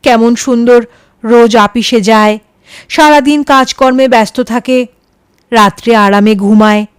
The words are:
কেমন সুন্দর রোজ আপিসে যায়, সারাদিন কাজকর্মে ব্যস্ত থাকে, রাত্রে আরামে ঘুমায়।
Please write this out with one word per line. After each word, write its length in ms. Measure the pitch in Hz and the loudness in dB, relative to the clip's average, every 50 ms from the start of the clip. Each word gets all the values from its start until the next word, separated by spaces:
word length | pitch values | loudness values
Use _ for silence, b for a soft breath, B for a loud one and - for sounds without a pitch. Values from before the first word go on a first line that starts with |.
কেমন 320 | - 285 240 226 226 233 240 | 0 0 0 2 0 0 -2
সুন্দর 520 | 220 - 277 247 233 233 240 247 240 226 b b b b b b b - | -2 -4 -4 -4 -2 0 2 2 0 0 b b b b b b b -4
রোজ 320 | 220 240 240 233 233 214 | 0 2 2 2 2 2
আপিসে 440 | 233 208 208 - 240 214 - 254 226 | 0 0 0 -2 -6 -4 -2 -4 -2
যায়, 380 | 190 214 226 214 214 214 214 214 _ _ _ _ B B B B B B | 0 0 0 0 0 0 -2 -6 _ _ _ _ B B B B B B
সারাদিন 540 | - - 302 302 302 294 262 285 294 294 | -2 0 2 2 2 2 0 0 -4 -4
কাজকর্মে 680 | 285 - 277 269 254 254 - - 269 262 254 262 269 262 | -2 0 0 0 0 -2 -4 -2 -2 0 0 0 0 0
ব্যস্ত 320 | 247 226 220 - _ - | 0 0 0 -2 _ -8
থাকে, 460 | 247 - 226 240 - - 254 254 247 - _ _ _ _ _ _ _ _ _ _ _ _ | -6 -4 -6 -6 -4 -2 -2 -2 -4 -6 _ _ _ _ _ _ _ _ _ _ _ _
রাত্রে 460 | 240 226 208 196 - - - 233 233 | 0 0 0 0 -2 -4 -2 0 0
আরামে 380 | 214 202 196 202 202 202 214 220 | 2 2 2 2 2 2 0 0
ঘুমায়। 520 | 190 202 202 214 214 214 214 214 214 208 208 _ | 0 0 0 2 2 2 2 0 -2 -4 -8 _